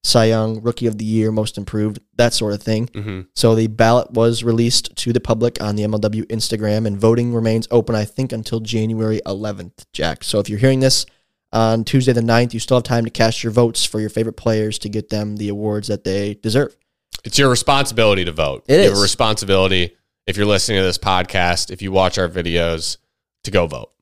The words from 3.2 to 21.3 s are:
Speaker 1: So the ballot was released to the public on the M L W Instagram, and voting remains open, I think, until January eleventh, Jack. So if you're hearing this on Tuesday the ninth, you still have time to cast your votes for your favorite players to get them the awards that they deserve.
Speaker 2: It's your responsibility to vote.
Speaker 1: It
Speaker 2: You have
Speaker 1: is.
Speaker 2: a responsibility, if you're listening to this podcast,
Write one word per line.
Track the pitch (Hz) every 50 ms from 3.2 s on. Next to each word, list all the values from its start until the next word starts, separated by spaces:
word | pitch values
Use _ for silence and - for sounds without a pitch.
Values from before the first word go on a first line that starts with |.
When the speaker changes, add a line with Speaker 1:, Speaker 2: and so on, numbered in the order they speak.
| 95 _ _
Speaker 1:
So | - - 113 113
the | 110 113
ballot | 110 107 113 113 113 120 123 - -
was | - 113 117 117 117 113 113
released | 117 113 113 117 117 - - - - _
to | - - 120 113
the | 120
public | - - 113 113 120 120 - -
on | - 104 104
the | 104 104
M | 107 110
L | 107
W | 104 107 107 107 -
Instagram, | _ 113 110 - - 117 104 107 104 104 110 113
and | 107 101 98
voting | 107 110 117 120 120 120
remains | 120 117 113 113 110 113 113 -
open, | 120 120 110 - 117
I | 107 104
think, | 110 _ - 131 127
until | 117 110 110 - 117 113
January | 110 107 113 110 110 110 113 110 110 110 110 107 -
eleventh, | - 98 98 107 107 101 98 90 - _ - - _ _
Jack. | - - 85 73 - -
So | - - 104
if | 101 -
you're | 107
hearing | 104 127 131 135 131
this | 131 131 131 - - _ _ _ _ _ _ _ _ _ -
on | 113 113 113 113 113 110
Tuesday | - - 135 123 131 123
the | 120 113
ninth, | 117 113 117 123 120 -
you | 113
still | - - 127
have | 123 117
time | - 123 117 113
to | 113
cast | _ - 113 113 110 - -
your | 117
votes | 107 123 120 113 113 - -
for | - - 110
your | 107 104
favorite | - 113 113 113 -
players | - - 117 110 107 107 107 107 -
to | - 107
get | 104 107 104 _
them | - 104 107 107 104
the | 104 104 104
awards | 101 101 107 107 104 107 104 -
that | 104 98 _
they | 95 95 101 101 104 104 -
deserve. | - 113 107 135 147 - _ _ _ _ _ _ _ _ - - _
Speaker 2:
It's | 113 - -
your | 139 135
responsibility | 123 - - - 139 139 139 - 117 113 113 107 101 95 90
to | 85
vote. | 80 78 78 71 67 - _
Speaker 1:
It | - 135
Speaker 2:
You | 175 196
have | -
Speaker 1:
is. | 98 101
Speaker 2:
a |
responsibility, | 101 104 - - 123 110 107 - - 98 98 95 95 92 95 90 87 85 _ _ _ _ _ _ _
if | - 92
you're | 101 104
listening | 104 104 95 - - 110
to | 95 95
this | 92 85 -
podcast, | - 101 92 90 92 -